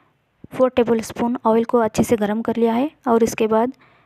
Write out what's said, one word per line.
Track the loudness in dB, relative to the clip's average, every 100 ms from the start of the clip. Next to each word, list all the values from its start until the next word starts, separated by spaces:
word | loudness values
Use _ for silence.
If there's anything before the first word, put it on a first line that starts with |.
| _ _ _ _ -10
four | -2 0
tablespoon | 2 0 0 -2 -6 -4 -2 0
oil | 2
को | 2 0
अच्छे | 0 -2
से | 0 0
गर्म | 0 -4
कर | -4 0
लिया | 0
है | 0 -2 _ 0
और | 2
इसके | 2 0 0
बाद | 0 0 -4 _ _